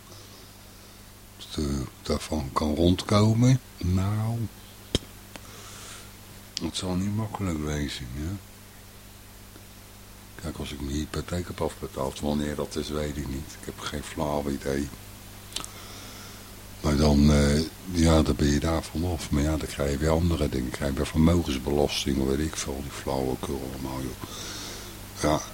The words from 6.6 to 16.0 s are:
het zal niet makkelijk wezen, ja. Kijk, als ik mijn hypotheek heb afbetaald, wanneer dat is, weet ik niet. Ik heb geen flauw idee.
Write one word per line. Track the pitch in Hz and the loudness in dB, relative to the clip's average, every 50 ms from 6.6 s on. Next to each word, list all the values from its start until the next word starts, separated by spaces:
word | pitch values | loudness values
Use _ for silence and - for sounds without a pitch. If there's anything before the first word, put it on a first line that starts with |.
het | - - - | -6 -4 -4
zal | - 95 92 90 | -4 -4 -2 -2
niet | 90 95 104 104 | 0 0 0 -2
makkelijk | 107 113 107 - - 101 92 82 76 76 | -2 -2 -4 -4 -4 -2 -2 -2 -2 -2
wezen, | 76 76 73 73 67 - - 67 60 64 | -2 -2 -2 -2 -4 -6 -8 -10 -8 -8
ja. | 71 76 85 101 95 - - - - - - - - - - - - - - - - - - - - - - - - - - - - - - - - - - - - - - - - | -6 -6 -6 -6 -8 -10 -16 -20 -20 -20 -20 -20 -20 -20 -20 -20 -20 -20 -20 -20 -20 -20 -20 -18 -18 -18 -18 -18 -18 -18 -18 -20 -20 -20 -20 -20 -20 -20 -18 -18 -18 -18 -18 -14 -10
Kijk, | - 78 - | -10 -8 -8
als | - 76 69 | -6 -8 -8
ik | 73 69 | -6 -6
mijn | 71 69 71 | -4 -2 -2
hypotheek | 76 76 - - 80 71 - 90 90 87 | -2 -2 -2 -4 -6 -4 -2 -4 -4 -4
heb | - - - | -4 -4 -4
afbetaald, | 85 76 - - 80 76 - 67 67 67 65 - | -4 -4 -4 -6 -10 -8 -4 -4 -4 -4 -4 -2
wanneer | 73 73 73 73 73 73 73 | -2 0 0 0 0 -2 -2
dat | 71 71 69 - | -4 -4 -4 -4
is, | 78 71 69 | -4 -4 -2
weet | 73 76 76 76 69 | -2 -2 -2 -2 -4
ik | 73 71 65 | -4 -6 -6
niet. | 67 67 69 - - - | -6 -6 -8 -10 -12 -12
Ik | - | -12
heb | 71 69 - | -12 -10 -8
geen | - - - 73 | -8 -6 -6 -6
flauw | 69 - - 90 78 73 73 73 71 71 | -8 -6 -4 -2 0 0 0 0 0 -2
idee. | 69 69 - 69 67 69 71 69 - - - - - - - - - - - - - - - - - - - - - - | -4 -2 -2 -2 0 0 -2 -4 -6 -12 -14 -16 -16 -16 -16 -18 -18 -18 -16 -10 -8 -8 -8 -8 -12 -14 -14 -14 -14 -14